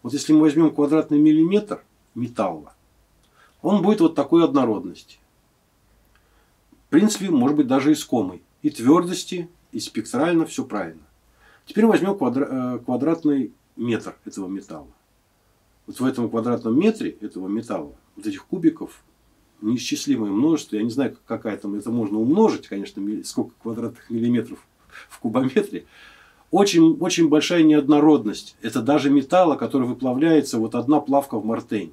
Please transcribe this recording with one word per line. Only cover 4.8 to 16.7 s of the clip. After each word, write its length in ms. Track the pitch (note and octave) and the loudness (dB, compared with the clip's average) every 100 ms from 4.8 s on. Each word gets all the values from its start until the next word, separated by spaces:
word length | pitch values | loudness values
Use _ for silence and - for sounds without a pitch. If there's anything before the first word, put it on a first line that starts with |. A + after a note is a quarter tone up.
| F2+ D#2 _ _ _ _ _ _ _ _ _ _ _ _ _ _ _ _ _ _ _ | -6 -16 _ _ _ _ _ _ _ _ _ _ _ _ _ _ _ _ _ _ _
В 40 | |
принципе, 400 | D3 G#3+ - F#3+ | 2 2 0 0
может 260 | D3 B2+ D3 | 2 2 2
быть, 100 | B2+ | 2
даже 260 | C3+ C3+ | 2 2
искомый. 500 | D3+ - A#2+ F#2 F2+ _ _ | 0 0 -4 -4 -10 _ _
И 80 | D3 | -6
твёрдости, 760 | - A#2 E3+ F3 F3+ - F3+ E3 _ _ | 0 4 4 2 -8 -8 -10 -10 _ _
и 80 | - | -12
спектрально, 640 | - - G#2+ A#2+ D#3+ E3 D#3+ | -10 -10 -8 -4 0 0 -2
всё 180 | - | -6
правильно. 380 | - G#2 E2 D#2+ _ _ _ _ _ _ | -8 -8 -8 -14 _ _ _ _ _ _
Теперь 220 | - G#3 A3+ | -6 2 4
возьмём 300 | F#3 F#3 G3 | 4 0 -2
квадра-, 600 | B2+ B2 C#3 C3 B2+ A#2+ | -2 -2 -4 -4 -6 -6
э, 20 | |
квадратный 680 | A#2+ B2 C#3+ E3 D3+ C#3 A2+ _ _ - | -4 -2 -2 0 0 0 -4 _ _ -8
метр 400 | A#2 A2 - - | -4 -4 -6 -16
этого 240 | - - F#2 | -16 -12 -10
металла. 400 | G2 - D#2 C#2+ _ _ _ _ _ _ _ _ _ - | -10 -12 -20 -20 _ _ _ _ _ _ _ _ _ -20
Вот 120 | - | -4
в 40 | |
этом 240 | C3 B2+ A2+ | -4 -2 -4
квадратном 500 | A2+ A#2 A#2 A#2 | -4 -2 -4 0